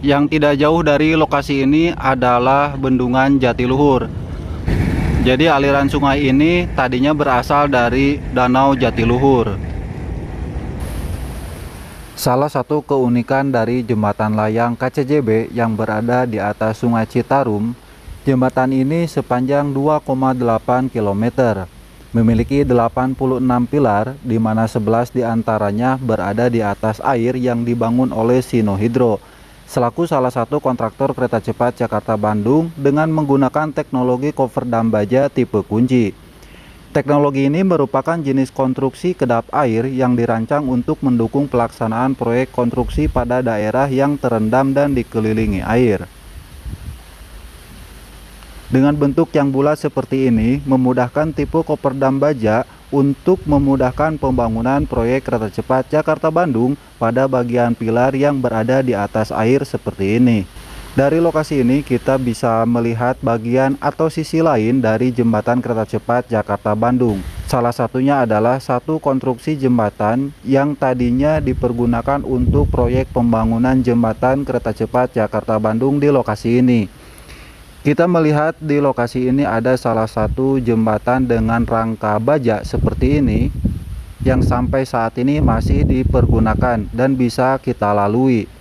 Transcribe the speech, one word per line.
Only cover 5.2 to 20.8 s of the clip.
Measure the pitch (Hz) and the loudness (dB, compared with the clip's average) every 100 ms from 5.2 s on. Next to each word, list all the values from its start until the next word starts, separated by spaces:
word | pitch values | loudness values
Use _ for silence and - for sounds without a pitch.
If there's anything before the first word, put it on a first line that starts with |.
| 123 | 2
Jadi | 131 160 | 4 4
aliran | 143 139 139 139 | 4 2 2 0
sungai | 143 139 135 139 | 0 0 0 2
ini | 135 156 175 175 - | 2 4 2 -2 -2
tadinya | 127 123 139 151 | -2 0 0 0
berasal | 143 123 123 147 143 | 2 0 2 0 2
dari | 131 120 127 139 143 - | 2 2 2 0 0 -4
Danau | 127 127 127 139 135 | 0 2 4 4 2
Jatiluhur. | 120 110 113 123 135 127 107 98 - - - - - - - - - - - - - - - - - - - - - - - - - - | 0 0 0 2 4 4 2 -4 -6 -8 -10 -10 -10 -10 -10 -10 -8 -8 -10 -10 -8 -8 -8 -8 -10 -10 -12 -12 -14 -16 -18 -18 -18 -4
Salah | 143 127 147 | 0 2 0
satu | 139 123 151 | -2 -2 -4
keunikan | - 139 123 120 113 135 139 | 0 0 2 0 0 0 2
dari | 127 110 123 117 | 0 0 -2 -2
jembatan | 110 104 101 107 107 | 0 0 0 -2 0
layang | 110 110 120 | 0 0 0
K | 117 127 | -2 -4
C | - 135 | -2 0
J | 147 | 0
B | 117 110 117 | 2 0 0
yang | 110 117 107 | -2 -2 0
berada | 110 107 117 123 123 | -2 -2 0 0 0
di | 107 | -2
atas | 101 104 110 107 | -4 -2 -2 0
Sungai | 123 117 113 | 0 0 0
Citarum, | 127 113 139 127 104 113 120 - - - - 135 | -2 0 0 0 -2 -4 -6 -16 -20 -18 -6 0
jembatan | 131 127 135 127 | 2 2 0 0
ini | 135 131 165 170 | 0 0 0 -2
sepanjang | - 131 123 131 143 143 | -4 -2 -2 0 0 0
dua | 135 143 151 | 0 0 0
koma | - 131 135 | -2 -2 0
delapan | 127 120 113 - 127 | 0 0 0 0 0